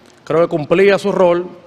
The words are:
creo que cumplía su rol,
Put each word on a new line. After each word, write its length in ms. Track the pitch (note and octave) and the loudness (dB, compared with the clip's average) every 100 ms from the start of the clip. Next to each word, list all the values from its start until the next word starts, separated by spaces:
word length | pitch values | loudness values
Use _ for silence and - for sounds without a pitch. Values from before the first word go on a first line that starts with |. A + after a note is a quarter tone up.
| _ _ | _ _
creo 160 | - D#3 | -4 -2
que 80 | E3+ | 0
cumplía 500 | E3 C#3+ F3 G3 F#3+ | -2 -2 2 2 2
su 140 | G3+ | -2
rol, 340 | F#3 F3 F3 F3+ - | 0 0 0 -6 -14